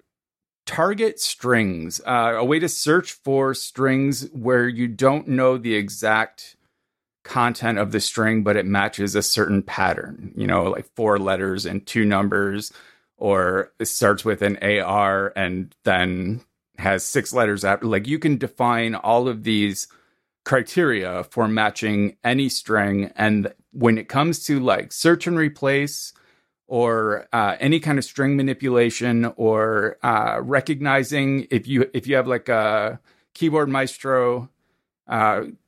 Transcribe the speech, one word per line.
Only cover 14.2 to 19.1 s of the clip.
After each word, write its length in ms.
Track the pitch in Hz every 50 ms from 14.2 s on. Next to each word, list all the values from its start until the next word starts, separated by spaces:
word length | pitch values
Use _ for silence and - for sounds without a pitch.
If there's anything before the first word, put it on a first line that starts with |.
| -
with 160 | 110 101 101
an 160 | 101 101 101 -
A 180 | - 101 104 101
R 520 | 90 87 98 104 101 98 98 98 98 98 - 98
and 360 | 95 87 92 92 95 - _ _ -
then 560 | 107 95 90 90 92 90 92 92 92 110 123 - _ _ _ _ _ _ -
has 220 | - 95 98 92
six 300 | - - - 131 104 -
letters 320 | 123 127 117 104 104 98 101
after. 220 | 98 101 101 123
Like, 220 | 113 107 98 101 127
you 120 | 151 156
can 180 | 160 156 143 113
define 560 | 135 - - - 127 120 120 117 117 113 110
all 360 | - - -